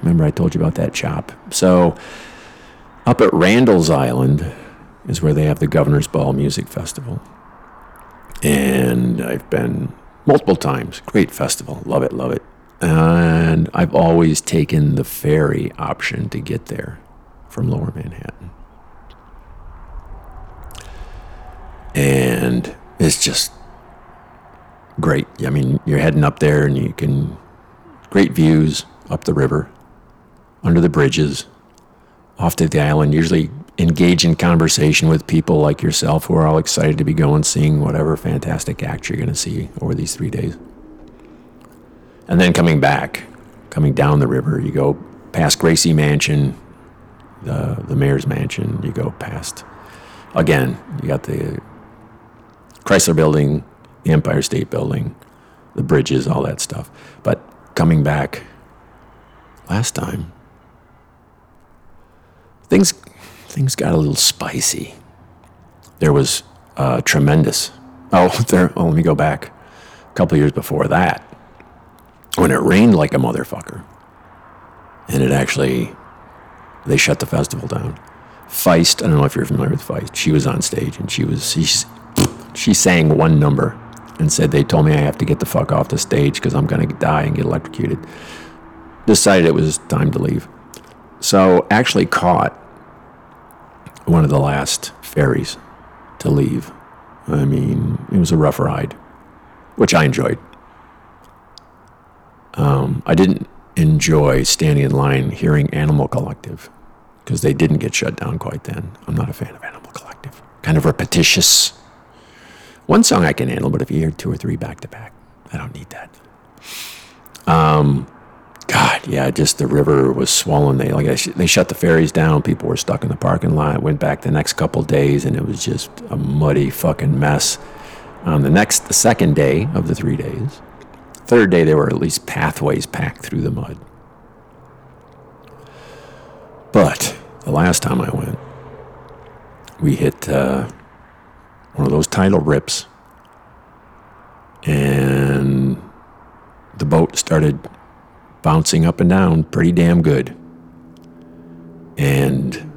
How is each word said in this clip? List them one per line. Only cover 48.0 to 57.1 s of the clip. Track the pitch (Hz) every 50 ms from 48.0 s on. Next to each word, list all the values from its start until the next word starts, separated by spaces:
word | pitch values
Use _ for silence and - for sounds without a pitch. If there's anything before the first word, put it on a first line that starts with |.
| 139 - - 67 -
mansion, | - - - - - - - - - - - -
you | -
go | - - - -
past, | - - - - - - - - - - - - - - - - - - - - - - - - -
again, | 80 80 76 78 69 64 64 62 - - - - -
you | -
got | 78 71 65 -
the | - - - - - - - - - - - - - - - - - - - - - - - - - - _ - - - - -
Chrysler | - 98 92 - - 82
Building, | 78 78 78 76 76 73 71 73 71 - - - _ - - - - -
the | 170
Empire | 160 151 - - - -
State | - - - - - -
Building, | - 78 - - - - - - - - - - - - _ - - _ _ - -
the | - -
bridges, | - 85 71 - - - 64 65
all | 73 78 69 69
that | 73 76 -
stuff. | - - - - - - - - - -